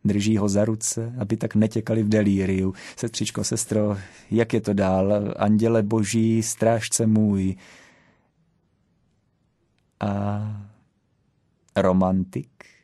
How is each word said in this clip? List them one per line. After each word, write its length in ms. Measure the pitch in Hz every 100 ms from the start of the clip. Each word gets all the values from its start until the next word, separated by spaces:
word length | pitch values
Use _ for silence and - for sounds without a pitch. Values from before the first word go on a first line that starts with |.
drží 320 | 104 101 101 110
ho 120 | 101
za 160 | 98
ruce, 500 | 110 107 - - 113 123
aby 180 | 104 110
tak 180 | 110
netěkali 480 | 107 110 113 107 113
v 60 | 104
delíriu. 680 | 107 101 98 95 95 95 92 - -
„Sestřičko, 480 | 113 - 110 -
sestro, 520 | 104 113 - 107 104 101 95 - -
jak 220 | 110 113
je 80 | 113
to 120 | 104
dál? 640 | 101 95 95 98 104 101 -
Anděle 440 | 104 107 113 113
boží, 600 | 101 113 101 117 110 113
strážce 640 | 110 - 131 117 113 - 113
můj.“ 500 | 107 107 98 95 95 - - - _ _ _ _ _ _ _ _ _ _ _ _ _ _ _ _ _ _ _ _ _
A 720 | 104 101 101 104 107 104 101 107 _ _ _ _ _ _ _ _ _ -
romantik? 880 | 92 92 92 95 92 - - _ - _